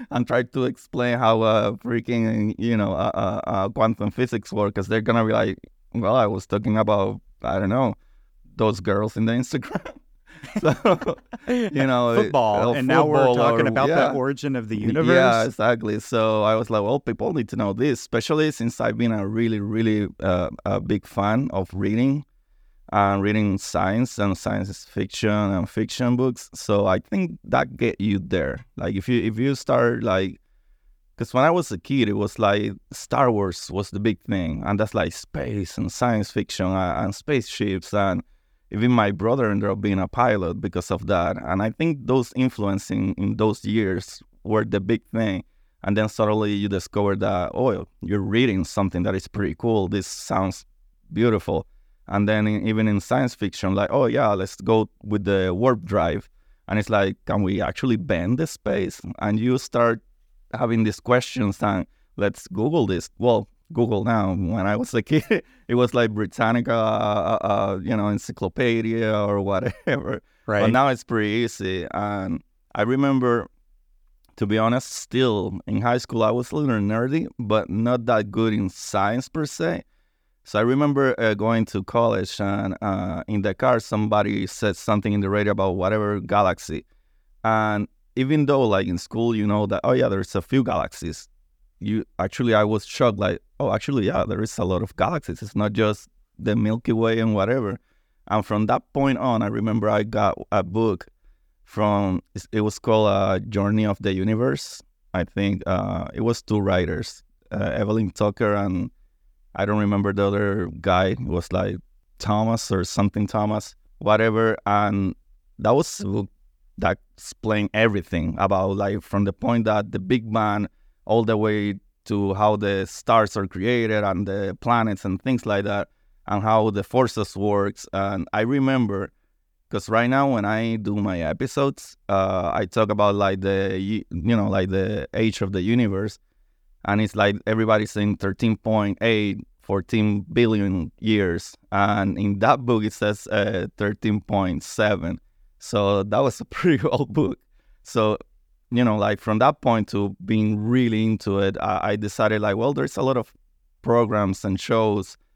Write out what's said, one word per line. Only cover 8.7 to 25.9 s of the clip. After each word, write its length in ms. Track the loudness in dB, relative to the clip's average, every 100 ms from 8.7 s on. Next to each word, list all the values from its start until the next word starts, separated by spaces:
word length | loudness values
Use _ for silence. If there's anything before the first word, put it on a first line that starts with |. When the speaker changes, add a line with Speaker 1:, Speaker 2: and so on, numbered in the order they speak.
| 0
Speaker 1:
girls 360 | 0 0 0 0
in 100 | 0
the 60 |
Instagram." 520 | 0 -2 -4 -6 -8 -10
<laughs> 40 | -16 _ _ _ -20 -10 0
So, 140 | 0 4 4 4 0 -6 _ -12 -4
you 400 | -2 0 0 2
know, 280 | 4 4 4
Speaker 2:
Football. 540 | 4 4 4 4 2
Speaker 1:
uh, 40 |
Speaker 2:
And 140 | 0 2
now 180 | 4 4
we're 200 | 6 6
Speaker 1:
football 100 | 6
Speaker 2:
talking 300 | 4 4 2
Speaker 1:
or, 20 |
Speaker 2:
about 200 | 2 4
Speaker 1:
yeah. 200 | 4 2
Speaker 2:
the 60 |
origin 420 | 2 -2 -2 -2 -4
of 120 | -2
the 80 | -2
Speaker 1:
Yeah, 100 | 0
Speaker 2:
universe. 580 | 2 4 6 6 4 2
Speaker 1:
exactly. 540 | 2 2 2 0 -4
So 420 | -2 0 2 2
I 140 | 2 2
was 120 | 0
like, 140 | 0
"Well, 160 | 0 0
people 340 | -2 -4 -2
need 160 | -2 -2
to 60 | -2
know 160 | -2
this," 280 | 0 0 0
especially 500 | -2 -2 0 2 2
since 300 | 0 -4 -2
I've 180 | -2 0
been 140 | 0
a 140 | 0 -2
really, 340 | -2 0 -2
really, 480 | -2 0 2 0 -2 -4
uh, 300 | -2 0 -2 -6
a 160 | -4 -4
big 260 | -2 -2 -2
fan 420 | -4 0 0 0
of 180 | -4 -6
reading 520 | -4 0 2 2 0 -4 _ _ _ _ _ -4
and 300 | 0 2 2
reading 340 | 2 2 2 0
science 600 | -2 -2 0 0 -2 -2
and 180 | -2 -2
science 480 | -2 -4 -4 -10
fiction 460 | -10 -6 -6 -2 0
and 380 | 2 0 0 -2
fiction 460 | -4 -4